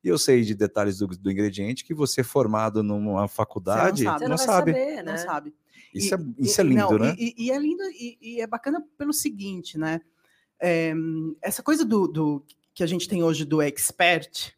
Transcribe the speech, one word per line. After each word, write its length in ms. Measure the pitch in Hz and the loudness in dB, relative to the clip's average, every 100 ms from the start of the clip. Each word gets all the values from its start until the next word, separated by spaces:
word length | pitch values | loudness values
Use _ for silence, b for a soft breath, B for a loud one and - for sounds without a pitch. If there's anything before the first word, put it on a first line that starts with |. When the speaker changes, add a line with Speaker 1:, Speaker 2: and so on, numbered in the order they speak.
Speaker 1:
e 60 | 180 | 2
eu 100 | 165 | 2
sei 260 | - 127 | 6 4
de 120 | 107 | 4
detalhes 420 | 104 104 - 101 95 | 0 0 2 0 -2
do, 80 | 98 | -4
do 220 | 90 98 | -2 -4
ingrediente 540 | 95 104 98 101 131 | 0 -2 -2 -6 -6
que 100 | - | -8
você 300 | 156 139 - | -2 -2 0
formado 580 | 120 147 117 107 110 110 | 0 0 2 2 0 0
numa 460 | 104 104 104 98 104 | 0 -2 -2 0 -2
faculdade 760 | - 107 - 90 104 190 202 | -2 -4 -4 -2 2 2 2
Speaker 2:
Você 20 | |
não 60 | 120 | 0
sabe. 100 | 151 | 0
Speaker 3:
Não 60 | - | -2
Speaker 1:
não 80 | 165 | -2
Speaker 3:
vai 80 | |
Speaker 1:
sabe. 260 | 254 190 165 | 2 4 4
Speaker 3:
saber, 240 | 254 277 294 | 0 -2 -4
Speaker 2:
Não 80 | 165 | -8
Speaker 3:
né? 60 | 160 | -8
Speaker 2:
sabe. 360 | 175 151 147 _ _ b b | -6 -6 -8 _ _ b b
Speaker 1:
Isso 220 | - 196 | -6 -2
Speaker 2:
E, 20 | 185 | -2
Speaker 1:
é, 280 | 147 117 | -4 -2
isso 160 | 127 - | 0 2
Speaker 2:
e, 0 | |
Speaker 1:
é 20 | |
lindo, 160 | 170 131 | 4 6
Speaker 2:
não, 180 | 202 107 | 6 4
Speaker 1:
né? 160 | 120 185 | 4 0
Speaker 2:
e, 160 | 233 233 | -6 -4
e, 80 | 233 | -2
e 40 | |
é 80 | 269 | 0
lindo 240 | 302 349 | 0 -2
e, 340 | 381 - 240 - | -6 -10 -14 -14
e 200 | 226 240 | -10 -8
é 60 | 226 | -6
bacana 340 | 233 277 302 302 _ | -6 -4 -4 -6 _
pelo 140 | 285 | -4
seguinte, 680 | 294 302 202 196 185 156 156 | -2 -4 -6 -8 -8 -8 -4
né? 220 | 160 165 _ _ _ _ _ _ | -4 -4 _ _ _ _ _ _
É, 340 | 180 165 160 160 160 160 160 151 | 0 2 0 -2 -4 -4 -6 -6
essa 200 | 190 - | -6 -4
coisa 220 | - 311 | 0 0
do, 240 | 240 214 180 | 2 2 2
do, 380 | 156 151 143 _ _ _ | 2 0 0 _ _ _
que 80 | - | -4
a 60 | 170 | -2
gente 220 | 180 - | -2 -2
tem 120 | 180 | 0
hoje 200 | 165 151 | 2 0
do 180 | 147 156 | 0 2
expert 920 | 147 143 - - 175 165 151 - - | 0 0 -4 4 4 4 -2 -12 -12